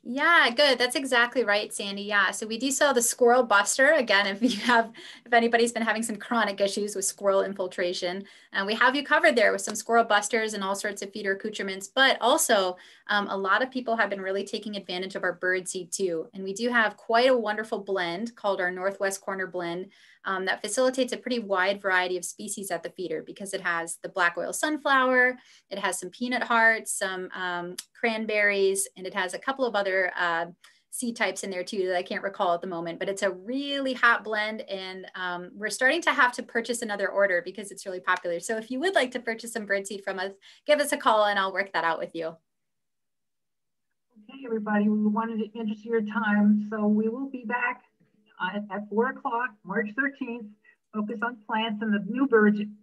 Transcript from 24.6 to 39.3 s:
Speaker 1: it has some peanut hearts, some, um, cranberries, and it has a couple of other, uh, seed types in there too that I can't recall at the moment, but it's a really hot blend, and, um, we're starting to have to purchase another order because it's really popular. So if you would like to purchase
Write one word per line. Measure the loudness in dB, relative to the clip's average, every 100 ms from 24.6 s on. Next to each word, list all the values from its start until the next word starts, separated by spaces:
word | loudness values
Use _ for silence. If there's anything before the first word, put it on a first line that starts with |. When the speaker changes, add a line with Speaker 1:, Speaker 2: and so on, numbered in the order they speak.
| -2 0 2 4 6 4 4 0 _ -20 _
Speaker 1:
it | -4
has | -4 -4
some | -8
peanut | -8 -4 -2
hearts, | 2 6 6 4 -2
some, | -4 -4 -4 -8
um, | -6 -4 -4 -6 -12 -18 -4
cranberries, | -2 -2 -2 2 2 4 2 2 -4 -8
and | -6
it |
has | -4 -4
a | -4
couple | -6 -2
of | 0
other, | 0 0 0 0 0
uh, | 0 0 -4 -10 -20 _ _
seed | -8 -6
types | -2 -2 -2
in | -6
there | -6
too | -6 -4 0
that | -2
I |
can't | -2 -6
recall | -6 -2 0
at | 0
the | -2
moment, | -6 -8 -6
but | -6
it's | -2
a | -2
really | -4 -6 -6 -4 -4 -4
hot | 2 4 4
blend, | 0 -4 -4 -6
and, | -10 -10 -10 -12 -14
um, | -8 -6 -6 -10
we're | -8 -8
starting | 0 2 2
to | 0
have | 4 2
to | 2
purchase | -6 -6 -4 -6
another | -4 -4 -2
order | 2 2 2
because | -4 -12 -14
it's | -12 -10
really | -6
popular. | -2 -2 -2 -6
So | -4 -6
if | -4
you | -2
would | 0
like | 2 0
to | -4
purchase | -6